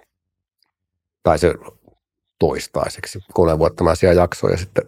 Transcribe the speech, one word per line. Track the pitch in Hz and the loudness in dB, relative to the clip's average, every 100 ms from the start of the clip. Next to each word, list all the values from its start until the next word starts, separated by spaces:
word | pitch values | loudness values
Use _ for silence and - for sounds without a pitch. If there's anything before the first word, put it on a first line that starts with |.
| _ _ _ _ _ _ _ _ _ _ _ _ | _ _ _ _ _ _ _ _ _ _ _ _
tai | 85 80 | -2 2
se | 85 - - _ _ _ _ _ _ _ | 0 -2 -10 _ _ _ _ _ _ _
toistaiseksi. | 80 65 - 71 - - - - - | -2 -2 -8 -6 -6 -8 -16 -16 -6
Kolme | - 85 78 | 0 2 2
vuotta | 82 - | 0 0
mä | 87 | 0
siellä | 80 92 87 | 2 2 4
jaksoin | 87 - - | 2 -2 -4
ja | 90 | -4
sitten, | 95 - | -4 -6